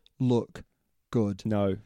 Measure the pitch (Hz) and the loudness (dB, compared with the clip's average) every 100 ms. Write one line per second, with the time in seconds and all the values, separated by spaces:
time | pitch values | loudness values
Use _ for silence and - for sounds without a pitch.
0 | _ - 127 120 - - - _ _ _ | _ -4 0 0 -2 -10 -20 _ _ _
1 | _ 120 104 98 110 104 101 95 | _ 0 0 -2 -2 0 0 -2